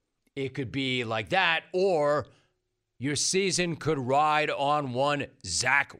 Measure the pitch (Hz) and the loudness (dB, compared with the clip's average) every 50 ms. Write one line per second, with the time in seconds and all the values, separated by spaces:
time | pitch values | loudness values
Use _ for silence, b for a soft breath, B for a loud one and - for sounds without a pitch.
0 | _ _ _ _ _ _ _ 139 135 131 131 147 135 104 82 135 135 131 127 123 | _ _ _ _ _ _ _ -8 -6 -6 -6 -6 -6 -4 -4 -2 -2 0 0 -2
1 | 120 110 113 113 107 - 175 190 185 170 165 156 - - - 180 190 202 180 151 | -2 -2 -4 -4 -2 0 0 2 2 2 0 -2 -4 -4 -2 0 2 2 2 2
2 | 147 147 147 147 120 b b b b b b b _ _ _ _ _ _ _ - | 2 2 2 0 -2 b b b b b b b _ _ _ _ _ _ _ -8
3 | 117 143 147 - - - - 190 202 190 143 175 180 170 165 - - 151 160 143 | -4 -4 -2 -2 -2 0 0 0 0 0 0 0 -2 -2 -4 -4 -2 -2 -2 0
4 | 127 120 135 143 151 151 151 151 151 147 131 - 139 139 147 151 147 127 120 123 | 0 2 2 4 4 4 2 2 2 0 0 0 0 2 2 0 0 -2 -2 0
5 | 139 143 147 143 123 - - _ - 92 85 - - 127 135 143 139 - - - | 0 2 0 0 -2 -6 -10 _ -10 -6 -4 -2 0 2 2 2 2 0 -6 -16